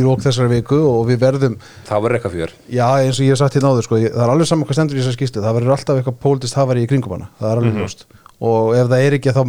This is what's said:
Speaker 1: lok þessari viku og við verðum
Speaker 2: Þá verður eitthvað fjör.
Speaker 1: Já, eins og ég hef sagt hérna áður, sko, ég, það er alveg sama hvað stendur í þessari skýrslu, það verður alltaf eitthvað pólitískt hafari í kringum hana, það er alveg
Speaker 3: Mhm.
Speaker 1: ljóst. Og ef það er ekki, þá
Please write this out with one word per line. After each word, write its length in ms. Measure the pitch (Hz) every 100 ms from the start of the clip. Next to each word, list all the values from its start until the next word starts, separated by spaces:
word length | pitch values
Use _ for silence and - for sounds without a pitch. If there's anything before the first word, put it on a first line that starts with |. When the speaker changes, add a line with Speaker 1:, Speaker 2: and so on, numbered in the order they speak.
Speaker 1:
lok 200 | 131 127
þessari 280 | 143 123 123
viku 260 | 120 110 143
og 300 | 156 117 117
við 100 | 123
verðum 340 | 127 135 135 110 - - -
Speaker 2:
Þá 60 | 104
verður 200 | 110 120
eitthvað 160 | 98 87
fjör. 160 | 82 - -
Speaker 1:
Já, 140 | 123 120 135
eins 160 | 131 123
og 60 | 135
ég 60 | 131
hef 60 |
sagt 160 | 139 143
hérna 140 | 139
áður, 140 | 127 110
sko, 120 | 113
ég, 140 | 110 120
það 120 | 120
er 60 | 143
alveg 160 | 165
sama 180 | 165 147
hvað 100 | 143
stendur 200 | 156 135
í 40 |
þessari 160 | 127 120
skýrslu, 240 | 135 110
það 140 | 104 117
verður 160 | 120 135
alltaf 220 | - 135
eitthvað 200 | 127 123
pólitískt 380 | 143 139 123 139
hafari 240 | 135 123 117
í 60 |
kringum 260 | 135 120 82
hana, 140 | 90 -
það 100 | 107
er 120 | 113
alveg 120 | 117 107
Speaker 3:
Mhm. 80 |
Speaker 1:
ljóst. 220 | 98 - - - - -
Og 320 | 117 113 110
ef 140 | 120 123
það 180 | 127 139
er 100 | 143
ekki, 160 | 131
þá 80 | 127